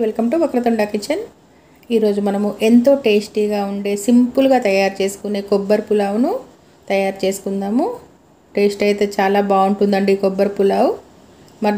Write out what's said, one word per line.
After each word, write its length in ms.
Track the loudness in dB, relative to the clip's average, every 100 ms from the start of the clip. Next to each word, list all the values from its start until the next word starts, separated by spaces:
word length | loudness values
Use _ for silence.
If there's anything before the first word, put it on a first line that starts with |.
welcome 260 | -2 -2 -2
to 60 | 0
వక్రతుండ 400 | 0 0 0 0 -2
కిచెన్. 320 | -4 -6 -6 -8 _ _ _ _ _ _ 0
ఈరోజు 240 | 0 0 -2
మనము 220 | -2 -4 -2 4
ఎంతో 240 | 6 6 2 4
టేస్టీగా 540 | 0 0 -4 -2 -2 -4
ఉండే, 240 | -6 -4 -4
సింపుల్గా 540 | 2 4 4 2 2 2 2
తయారు 300 | 0 0 0
చేసుకునే 400 | -4 -4 -6 -6 -2
కొబ్బరి 320 | -2 2 0 0
పులావ్ను 440 | -2 0 0 -2 -2 -8 -20 _ _ -4
తయారు 280 | -2 -2 -2
చేసుకుందాము. 600 | -4 -4 -6 -6 -4 -2 -2 -6 -16 _ _ _ _ -2
టేస్ట్ 280 | 0 0 0
అయితే 180 | 0 -2 0
చాలా 220 | 0 2 2
బాగుంటుందండి 640 | 2 2 2 2 2 2 0
ఈ 40 |
కొబ్బరి 280 | 0 0 -2 0
పులావ్. 340 | 0 2 0 -2 -10 -20 -20 -20 -20 -6
మరి 120 | -4